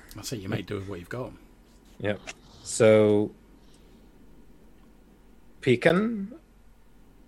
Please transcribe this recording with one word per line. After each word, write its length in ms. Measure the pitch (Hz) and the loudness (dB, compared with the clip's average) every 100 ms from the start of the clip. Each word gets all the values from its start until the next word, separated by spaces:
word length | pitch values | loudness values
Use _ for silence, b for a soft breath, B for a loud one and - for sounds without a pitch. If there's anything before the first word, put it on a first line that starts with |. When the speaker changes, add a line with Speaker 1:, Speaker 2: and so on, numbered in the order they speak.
| - 107 | -18 -16
Speaker 1:
That's 160 | - | -12
it, 80 | 117 | -10
you 80 | 95 | -6
make 180 | 110 90 | -8 -6
do 100 | 101 | -10
with 120 | 95 | -10
what 100 | 90 | -14
you've 120 | 87 | -12
got. 200 | 120 117 - - _ _ - _ - | -12 -12 -14 -20 _ _ -20 _ -8
Speaker 2:
Yep. 200 | 101 101 - - - - | -6 -6 -10 -20 -20 -20
So, 680 | - - 110 107 104 104 107 - - - - - - - - - - - - - - - - - _ _ _ - - - | -10 4 6 8 6 2 0 -8 -20 -20 -20 -20 -20 -20 -20 -20 -20 -20 -20 -20 -20 -20 -20 -20 _ _ _ -20 -20 -6
Pecan? 720 | 135 123 165 180 220 214 196 311 _ _ - _ - - - - | 0 2 4 2 -2 -6 -10 -14 _ _ -20 _ -20 -20 -20 -20